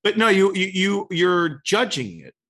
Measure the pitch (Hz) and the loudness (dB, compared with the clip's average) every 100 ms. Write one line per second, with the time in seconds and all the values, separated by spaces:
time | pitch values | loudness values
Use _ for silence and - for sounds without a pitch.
0 | 208 220 226 196 196 190 190 185 190 202 | -2 2 4 4 4 2 -4 -2 -2 -2
1 | - 165 180 180 170 139 - 208 240 143 | -4 0 2 2 -2 -4 -2 -2 0 -4
2 | 113 82 65 _ | -8 -12 -20 _